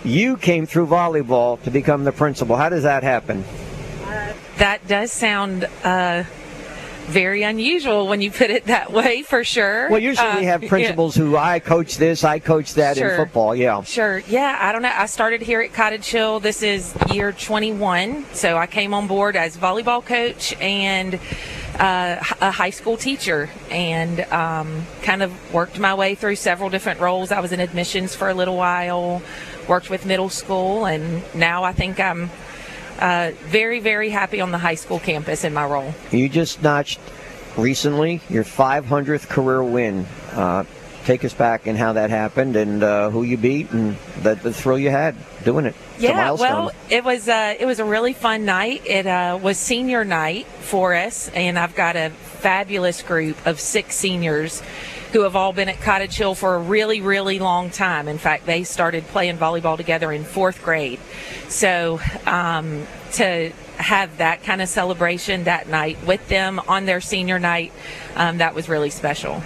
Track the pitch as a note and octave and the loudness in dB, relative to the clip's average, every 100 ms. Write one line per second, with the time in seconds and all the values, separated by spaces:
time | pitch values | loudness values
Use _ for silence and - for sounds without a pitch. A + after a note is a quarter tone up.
0 | - C#3 A#3+ C4 F3+ E3+ D#3 E3 E3 F3 | 2 4 4 2 2 2 2 2 4 4
1 | F3 D#3 A#2+ B2 A#2+ A#2+ - C3+ D3 C#3+ | 4 0 4 4 4 2 0 2 4 2
2 | C#3 - D3+ C3 A#2 A#2+ D#3 F3 C#3+ C#3 | 2 2 2 2 2 4 4 2 2 2
3 | C3 A#2+ - G#2 F#2+ - - - - - | 2 0 0 -6 -6 -10 -10 -10 -10 -10
4 | - G#3+ G#3 G#3+ - - G3+ G#3 F#3 G3+ | -8 -6 -8 -10 -14 0 0 0 0 0
5 | A#3 - A3+ G#3 G3 F#3 - - F3+ F#3 | 0 0 0 0 -2 -2 -6 -4 0 2
6 | F3+ F3 F3+ - - - - - - - | 2 0 -4 -10 -16 -14 -14 -14 -14 -14
7 | - D#3+ F#3 G3+ G#3 A3 A#3+ F4 C#4 G#3 | -2 0 2 0 0 0 0 2 2 2
8 | G3 G3+ G3+ - A#3 A3 G#3 A3+ - G#3+ | 2 0 0 2 2 2 2 0 2 2
9 | B3 A#3 D4 B3+ A#3 A#3+ G3+ G#3+ C4+ A3 | 2 0 0 0 2 2 2 2 2 2
10 | A#3+ B3+ A#3 G#3 F3+ F3 D#3+ F#3+ A3 E3 | 2 2 2 2 2 2 2 2 2 2
11 | E3 C#3 D3+ D3+ D#3+ E3+ - E3 E3 - | 2 4 4 4 4 0 4 2 2 4
12 | D#3+ E3 D#3 D#3 D#3 D#3+ D3 - D3 C#3 | 4 6 2 2 4 2 4 2 4 4
13 | G3+ F3+ D#3+ A#2+ A2 A#2+ B2 G#2 G2 A#3+ | 2 2 2 2 2 4 4 2 -2 0
14 | G#3+ F#3+ F3+ A#3+ C#4 C#4 F#3+ A3+ B3 G#3+ | 0 0 0 2 2 2 0 2 0 0
15 | G#3 - A3+ A3+ A3 A#3 A3+ - A3 G#3+ | -2 0 0 0 0 0 0 0 0 0
16 | - A3+ A3 G#3+ G#3 G#3 G#3+ G3+ F3+ - | -2 0 2 2 0 0 0 0 -4 -2
17 | - G3 G3+ F#3+ - G#3+ G#3+ G#3 G3+ F3 | 0 2 0 -4 -2 0 0 0 2 2
18 | G3 D4 C#4 - F#3 E3 F3 G#3+ G3+ G3+ | 0 -4 -8 -2 2 2 0 -2 0 0
19 | G3+ G3 G3+ F#3+ E3 E3 F#3 G3+ A#3 A#3+ | 0 2 2 2 -2 0 0 0 0 -2
20 | A#3+ A#3+ A#3+ - - - F#3+ G3+ G3 F#3+ | 0 0 0 -2 -8 -4 -2 0 0 0
21 | F#3 F3+ - - - - - - F#3+ F#3 | -2 -6 -6 -10 -10 -10 -10 0 2 2
22 | F3+ F3 - - G3 F#3 F#3 - A3 A3+ | 0 -2 -4 0 0 2 -2 -2 -4 -2
23 | B3+ C#4 - D#3 D3 - - E3+ E3+ E3 | -2 -4 0 0 -2 -8 -8 -4 -2 0
24 | E3 E3+ E3+ E3 E3 D#3+ D#3 D#3 E3+ - | -2 -2 -2 0 0 -2 -4 -8 -10 -6
25 | - F#3+ F#3+ F#3 - E3+ F3 F3+ G3 G3 | 0 0 0 -4 -2 0 0 0 0 2
26 | G3 G3+ G#3+ G3+ G3+ F3 G3 F#3+ G3+ E3 | 0 0 -2 0 0 0 -2 -2 -4 0
27 | F3+ F#3 F#3 G3 F3+ F3+ F3+ F3 F3 F#3+ | 0 0 0 -2 -2 -2 -2 -2 -4 -4
28 | F#3 - G3 F#3 F3+ F3+ F3+ F3+ F3+ F3 | -4 -2 -2 0 0 0 0 0 -2 -2
29 | F3 F3 F3 - - - - F3+ - F#3+ | -2 -4 -8 -14 -14 -14 0 0 2 -6
30 | F#3+ F#3+ F#3+ - - F#3+ F#3 G#3 G3+ D#3 | 0 0 0 -4 -2 0 0 0 0 -2
31 | D#3+ E3 F#3 E3 E3 F3 F#3 F#3 F#3 F#3 | -2 -6 -6 -2 0 2 -2 0 -2 0
32 | F#3+ E3+ F3 - - - - - - - | -2 -2 -6 -10 -16 -16 -16 -16 -14 -2
33 | F#3 F3 E3+ - D#3 G#3 A3+ A#3 G#3+ G#3+ | 0 2 0 -4 0 0 2 0 0 0
34 | G#3+ G#3 F#3+ G#3 F#3 E3+ E3+ D#3+ - E3+ | 0 -2 -2 -2 -2 0 0 -2 -4 -4
35 | - D#3 D#3 D3+ E3+ D3 D3 C#3+ C3+ D#3 | -2 -4 -2 -2 -2 -2 0 -2 -4 -10
36 | - - C3+ D3+ D#3+ - D3+ C#3+ C#3+ - | -2 2 4 2 0 2 2 2 0 -8
37 | - - - - - - A#2 C3+ D3 D3 | -12 -18 -16 -16 -10 0 0 2 0 2
38 | D#3+ E3+ - A2+ A2 - C3 C#3+ B2+ C#3+ | 0 -2 -2 -2 -2 2 2 2 0 0
39 | C#3+ D3 - - C3 C3 B2+ A#2+ A#2 F#2+ | 0 -2 0 0 2 2 2 2 0 0
40 | F#2 - - - F2+ F2+ F#2 - - - | -4 -10 -10 -2 0 0 -2 -10 -18 -6
41 | - B2+ B2+ - A#2 A2+ A2 G#2+ A2+ A2 | 2 2 2 2 2 2 -2 0 2 2
42 | G#2+ A2 G#2+ C3 C3+ A2 G#2 G#2 G#2 G#2 | 2 2 0 0 2 2 2 2 2 4
43 | G#2 A2 A#2+ B2 A#2 C#3+ D#3 A2+ A2 G#2 | 2 0 0 2 2 2 -2 0 0 -2
44 | - - G#2 A2 A2+ A2 C3+ C3 C#3 C3+ | -10 0 0 2 -2 -2 0 2 4 2
45 | D#3 A#2 - - - C3+ C3+ - - - | 0 -2 -14 -4 0 2 0 -4 -18 0
46 | A#3 F4 E4+ D4 B3+ D4 E4+ - - A#3+ | 2 4 2 2 2 2 -2 -6 0 0
47 | B3 B3 G#3 A3+ G#3+ G#3 B3+ A#3 G#3+ G#3+ | 2 0 2 2 2 0 0 0 0 2
48 | A#3+ C4 A#3+ A3 G#3 F#3 G#3+ C#4 - G3 | 0 0 0 0 2 2 0 -2 0 0
49 | F#3+ F3+ F3 F3+ F#3+ F#3+ - A#3+ B3+ A#3+ | 2 2 2 0 0 0 0 0 2 0
50 | G#3 E3+ D#3 F#3+ - - - G3 F#3 E3+ | 2 0 0 -4 -8 -14 -2 2 4 2
51 | G3+ - - F3 F3+ F3 E3+ E3+ E3+ E3+ | 0 -6 -6 -2 0 0 -2 0 0 0
52 | D#3+ D#3+ - - G3 F#3 G3 G3+ F3+ E3+ | -2 -6 -18 -2 2 2 0 0 0 -2
53 | - E3+ D#3 D3+ - D#3 - A3 - - | -2 0 0 -2 -2 -2 -2 -2 -2 -2
54 | G3 F3+ E3+ D3+ D#3+ - - - - - | -2 0 0 0 -2 -8 -12 -14 -12 -14
55 | - A3 G3 F#3+ F#3+ F#3 F#3+ F#3 - G3 | 0 4 4 2 0 0 -2 -2 0 0
56 | G3 - G3+ F#3+ F#3+ F3+ E3+ G#3+ G#3+ A3 | 0 -2 -2 0 0 0 2 2 2 0
57 | G3 G3 G3 G3 F#3+ F3 F3+ F3 F#3+ D#3+ | 2 0 0 0 2 0 0 -2 0 0
58 | D3 D#3 D#3+ D3+ - E3+ F3+ - E3+ E3 | -2 -2 0 0 0 -2 -2 0 0 0
59 | D#3+ G3+ F3+ E3+ D#3+ E3+ E3 D#3+ E3+ D#3+ | -2 0 0 2 0 2 0 -2 0 0
60 | D#3+ D3+ D#3 - F#3+ F#3 - D#3+ C#3 A#2+ | 0 -4 -6 0 0 0 -2 -2 -2 -8
61 | - - - - - - G3+ F3 E3+ E3 | -12 -14 -12 -14 -8 0 2 2 0 0
62 | - - - F3 E3+ E3 D#3+ D3+ D3+ - | -4 -2 0 2 2 -2 -2 -6 -10 -14
63 | - - G3 E3+ E3 - - - - G3+ | -10 0 2 2 -4 -8 -16 -6 2 2
64 | F#3+ D#3 E3 E3+ - F#3+ F#3 - F3+ F3 | 2 0 0 0 -2 -2 0 0 0 2
65 | F3 F3 - F#3 F3 F3 - D#3 D#3 D#3+ | 0 0 -2 -2 0 0 0 -2 -2 -4
66 | E3+ G3 - G3 F#3+ F#3+ - F#3+ F#3+ F3+ | 0 0 2 0 0 -4 0 0 2 -2
67 | - F#3+ F3+ F#3 F3 E3+ E3 - - - | -2 -4 -2 0 0 0 -4 -12 -16 -16
68 | - - E3+ E3+ E3 - D#3+ D#3 D3 - | -10 0 0 2 0 0 -2 0 0 -2
69 | D3 D3 C#3+ D3+ | -4 -2 -4 -6